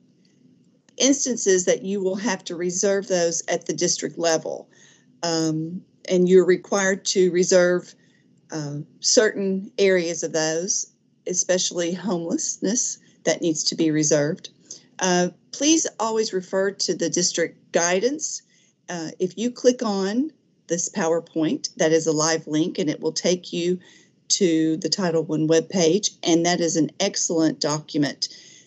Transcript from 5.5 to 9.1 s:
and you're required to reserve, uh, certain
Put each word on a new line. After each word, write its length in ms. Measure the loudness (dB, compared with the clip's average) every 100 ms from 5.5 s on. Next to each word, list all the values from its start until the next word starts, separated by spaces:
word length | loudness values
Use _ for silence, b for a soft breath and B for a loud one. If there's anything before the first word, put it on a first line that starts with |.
| -2 -6 -10 -14 _ -2
and 200 | 2 6
you're 160 | 6 6
required 580 | 2 0 0 0 0 -2
to 240 | 2 2
reserve, 640 | 2 4 4 4 2 -4 -20 b b b _ _
uh, 260 | -10 -8 -8 -12 -6
certain 720 | 2